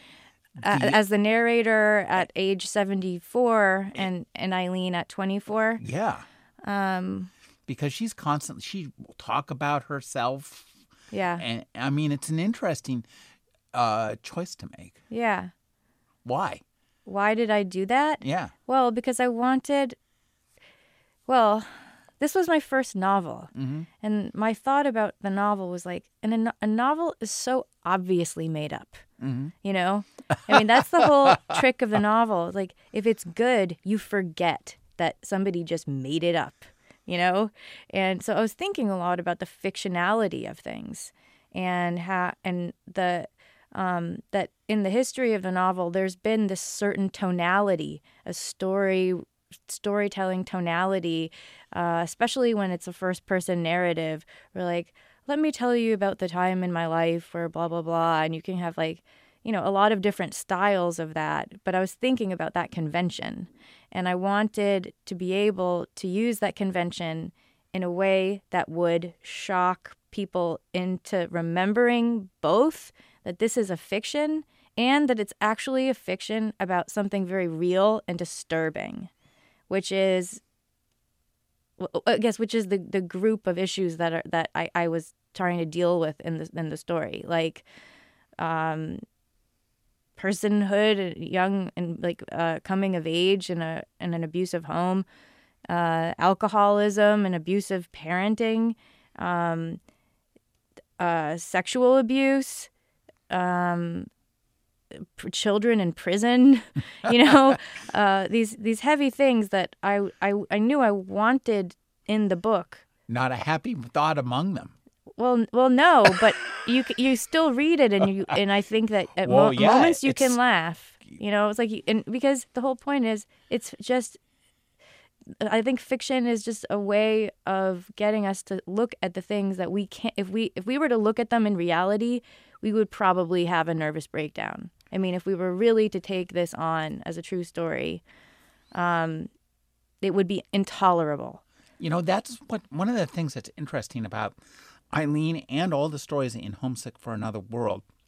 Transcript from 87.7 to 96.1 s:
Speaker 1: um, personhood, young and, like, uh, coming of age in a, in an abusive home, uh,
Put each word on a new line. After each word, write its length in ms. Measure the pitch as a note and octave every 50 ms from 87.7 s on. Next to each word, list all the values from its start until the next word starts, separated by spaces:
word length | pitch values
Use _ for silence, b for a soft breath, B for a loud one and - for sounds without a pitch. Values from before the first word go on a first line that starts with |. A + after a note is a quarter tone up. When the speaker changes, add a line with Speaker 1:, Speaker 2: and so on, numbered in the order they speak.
| b b b b b b b b b b b b _ -
Speaker 1:
um, 600 | E3+ D#3+ E3 D#3+ D#3+ D#3+ D#3 D#3+ D#3+ D#3 - - - - _ _ _ _ _ _ _ _ _ _ _ _ _ _ _ _ _ _ _ _ _
personhood, 960 | - - F#3+ G3+ - - G#3 G#3 G#3 G3+ F#3+ G3+ G3+ G#3+ G#3+ G#3+ G3 F#3+ F3 -
young 560 | - - - - F#3 F#3 F#3+ G3 G3 F#3 - -
and, 240 | - F3 E3+ E3+ -
like, 220 | - F3 E3+ - - -
uh, 280 | - - E3+ E3 D#3+ - -
coming 320 | - F#3+ F#3+ G3 G3 F#3
of 120 | F3 D#3+
age 420 | D#3+ E3 E3+ F3+ F#3+ G3 G3 F3+ -
in 120 | F3+ E3
a, 220 | E3 D#3+ D#3+ E3 - - _ _
in 140 | - F3 E3+
an 100 | E3 E3
abusive 420 | D#3+ D#3+ F3+ F#3 F3 - E3+ D#3+
home, 400 | D3 D#3 E3 F3 F#3 F#3 F#3+ F#3 b b b b b b b b b b b - -
uh, 440 | F3 F3 E3+ E3 E3 E3 E3 E3